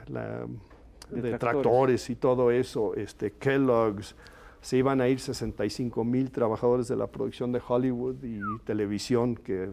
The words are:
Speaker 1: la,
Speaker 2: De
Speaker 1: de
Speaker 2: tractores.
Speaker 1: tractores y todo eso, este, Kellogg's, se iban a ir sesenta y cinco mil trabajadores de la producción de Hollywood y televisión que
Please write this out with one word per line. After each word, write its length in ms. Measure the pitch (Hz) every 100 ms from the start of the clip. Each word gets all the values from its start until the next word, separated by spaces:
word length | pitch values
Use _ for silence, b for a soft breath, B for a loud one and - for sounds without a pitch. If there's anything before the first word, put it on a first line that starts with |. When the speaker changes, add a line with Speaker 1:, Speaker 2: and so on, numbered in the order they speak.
| -
Speaker 1:
la, 380 | 127 113 113 120 120 - B B - -
Speaker 2:
De 120 | 123
Speaker 1:
de 80 | 120
Speaker 2:
tractores. 80 | 117
Speaker 1:
tractores 720 | 120 139 120 123 131 117 -
y 60 | 117
todo 340 | 131 127 123
eso, 440 | 123 123 131 104
este, 380 | 101 101 - 104
Kellogg's, 840 | - 139 135 135 117 113 104 101 - B B B B
se 160 | - 131
iban 240 | 131 135
a 80 | 123
ir 120 | 131
sesenta 440 | - 123 113 -
y 60 | 110
cinco 340 | - 123 117
mil 260 | 117 123 131
trabajadores 580 | - 113 110 123 127 117
de 80 | 113
la 100 | 113
producción 460 | - 117 - 123
de 100 | 123 -
Hollywood 500 | 123 131 120 127 131
y 140 | 131 107 101 110
televisión 720 | - 107 101 101 - 123 123 113
que 340 | - 95 95